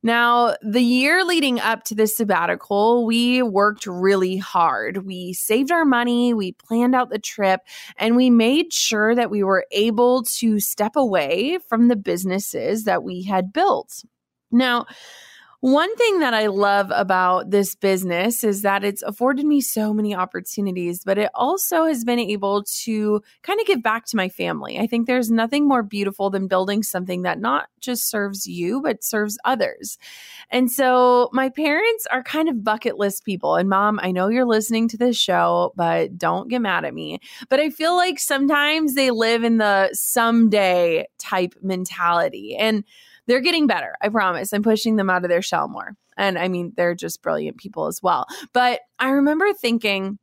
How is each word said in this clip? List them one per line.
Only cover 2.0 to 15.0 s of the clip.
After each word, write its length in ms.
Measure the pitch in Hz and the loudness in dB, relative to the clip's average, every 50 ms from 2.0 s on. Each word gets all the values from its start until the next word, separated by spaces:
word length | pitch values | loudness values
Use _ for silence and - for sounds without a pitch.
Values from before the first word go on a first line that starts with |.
| 214 214 214 | 0 0 0
sabbatical, 920 | - 226 202 185 165 170 175 175 175 - - 208 202 208 226 240 240 233 | -2 0 0 0 0 0 -2 -2 -4 -4 -2 0 2 4 4 4 2 2
we 360 | 220 226 233 240 247 247 254 | 0 0 2 2 2 2 2
worked 460 | 247 226 190 196 202 208 208 - - | 0 2 2 2 2 2 0 -4 -10
really 500 | 202 180 180 185 196 202 190 190 185 185 | -10 -6 0 2 2 4 4 2 0 -2
hard. 680 | 190 190 - - 180 170 156 127 101 107 110 180 196 190 | -4 -6 -2 0 2 2 2 2 -2 -4 -6 -8 -8 -10
We 260 | 190 190 180 180 180 180 | -10 -10 -10 -10 -10 -8
saved 380 | - - - 220 247 277 269 | -8 -2 0 0 0 2 2
our 140 | 349 330 320 | 2 2 4
money, 500 | 285 254 240 240 240 240 240 240 247 233 | 4 2 2 2 0 0 2 2 2 2
we 160 | 214 196 180 | 0 -2 -6
planned 420 | - _ _ _ 226 233 240 247 262 | -8 _ _ _ 0 2 2 4 4
out 160 | 254 247 233 | 2 2 0
the 100 | 262 - | -4 -6
trip, 420 | - - - - 202 190 190 185 _ - - - - - - | -6 -8 -4 0 2 2 2 0 _ -16 -20 -20 -20 -20 -8
and 180 | - 208 226 233 | -2 0 2 4
we 140 | 247 254 254 | 4 6 6
made 420 | 240 233 220 233 269 320 339 339 | 6 6 6 4 4 2 0 0
sure 440 | - - - - 226 208 214 220 233 | -2 -2 -2 0 0 2 2 2 2
that 160 | 240 240 185 | 2 0 0
we 120 | 202 208 196 | 0 0 2
were 220 | 190 196 185 - _ | 2 2 0 0 _
able 500 | - 202 214 233 220 220 240 247 254 262 233 | 0 2 2 2 4 4 4 4 4 2 0
to 360 | - - - 240 226 214 208 | -4 -4 0 0 2 2 2
step 360 | 196 - - - 208 233 - | 0 -4 -2 -2 -4 0 0
away 600 | 302 269 226 190 175 147 139 165 - 233 285 349 359 - | 0 0 2 2 0 0 0 0 -2 0 -2 -2 -4 -4
from 200 | - 233 226 240 | -4 2 4 4
the 80 | 240 240 | 4 4
businesses 880 | 202 196 190 175 175 185 190 180 196 202 - - 147 113 143 202 220 214 | 2 0 -4 -4 -2 -2 -2 -2 -2 -4 -6 -8 -4 -2 -2 -2 -2 0
that 200 | 214 180 175 - | -2 -2 -2 -2
we 200 | 190 180 180 185 | -6 -10 -8 -6
had 280 | 196 196 185 185 190 | -2 -2 -2 -2 -2
built. 520 | - 302 370 403 - - - _ - - - _ _ _ _ _ _ _ _ _ | -2 0 2 2 0 -2 -4 _ -18 -20 -20 _ _ _ _ _ _ _ _ _
Now, 340 | 233 240 262 254 240 240 233 - - - | 2 2 4 4 0 -2 -2 -6 -16 -20